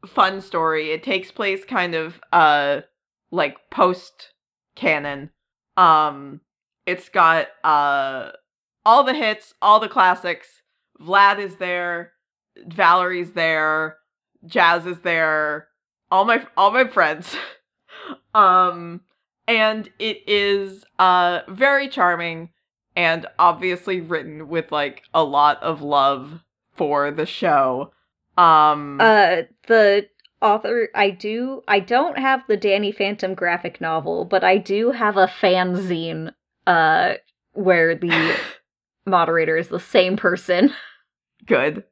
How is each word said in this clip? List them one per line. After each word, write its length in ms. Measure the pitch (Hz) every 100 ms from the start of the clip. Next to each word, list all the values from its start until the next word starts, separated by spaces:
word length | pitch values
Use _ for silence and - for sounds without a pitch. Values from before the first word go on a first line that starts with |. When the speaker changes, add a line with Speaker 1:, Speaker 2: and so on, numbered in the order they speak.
| 196
Speaker 1:
fun 340 | - 190 196
story. 500 | 190 175 160 160 156
It 100 | 160
takes 300 | 254 285 185
place 340 | - 202 196 190
kind 300 | 247 180 165
of, 260 | 160 170 -
uh, 500 | 175 156 147 139 143 - _ _ _ _
like, 260 | 170 147 - _
post-canon. 1600 | - 185 180 - _ - _ _ _ _ - 254 151 147 143 143 _ _ _ _ -
Um, 640 | 180 156 151 139 139 139 _ _ _ _ -
it's 240 | 180 -
got, 380 | 196 165 165 - _
uh, 640 | 160 151 143 143 135 131 - - _ _ _ _ -
all 180 | 240
the 120 | 262 262
hits, 400 | 226 214 - _
all 200 | 202 214
the 100 | 214
classics. 720 | - 185 180 180 165 - _ _ _ _ _
Vlad 380 | 156 196 202 202
is 160 | 202 -
there. 560 | 185 180 175 170 170 _ _ _ _ _ -
Valerie's 640 | 165 180 180 180 180 175
there. 640 | 175 165 160 156 156 156 156 _ _ _ _ 165
Jazz 400 | 208 170 175 170
is 140 | 170
there. 680 | 180 165 160 156 151 151 - _ _ _ _
All 140 | 190 202
my, 200 | 226 - -
all 160 | 196
my 160 | 233 262
friends. 480 | 220 160 156 180 -
<laughs> 40 | - - _ _ _ - - - _ 214
Um, 640 | 196 185 180 175 170 170 _ _ _ _ -
and 420 | 233 214 220 214 _
it 280 | 220 214 -
is, 560 | 202 202 202 196 190 _ _
uh, 420 | 185 180 175 175 -
very 400 | 196 269 277 277
charming, 600 | - 180 170 170 165 165 _ _ _ _ -
and 300 | 170 165 - _
obviously 600 | 170 170 185 175 - 185
written 460 | 165 170 156 151 156
with, 240 | 165 160
like, 320 | 151 143 139 _
a 100 | 165
lot 380 | 151 143 147 147
of 180 | 165 156
love 600 | 147 143 135 139 139 165 _ _ _ -
for 360 | 151 147 143
the 140 | 151 156
show. 680 | - 185 147 135 127 139 _ _ _ _ -
Um, 600 | 170 156 151 147 147 139
Speaker 2:
Uh, 420 | 226 214 190 175 - _ _
the 400 | 226 208 202 202 _ _ _
author, 480 | 214 208 214 233 220
I 160 | - 202
do, 520 | 185 208 220 254 269 -
I 120 | 202
don't 380 | 185 240 320 294
have 260 | 269 269 254
the 100 | 208
Danny 340 | 208 196 208
Phantom 420 | 208 196 208 190
graphic 460 | 190 175 175 175 -
novel, 460 | 165 160 156 170 175
but 180 | 190
I 140 | 185 190
do 340 | 202 202 233
have 260 | 240 240 196
a 100 | 185
fanzine, 1040 | - 202 180 180 180 190 175 165 160 160 - _ _ -
uh, 480 | 170 160 160 180 - _ _ _
where 420 | - 185 175 165 165
the 400 | 175 165 160 165 - - _
Speaker 1:
<laughs> 340 | _ _ _ -
Speaker 2:
moderator 520 | 180 165 165 160 160
is 100 | 170
the 100 | 175
same 380 | - 233 185 202
person. 560 | 180 175 - 180 285 - - _ _ _ _ _ -
Speaker 1:
Good. 380 | 151 139 151 -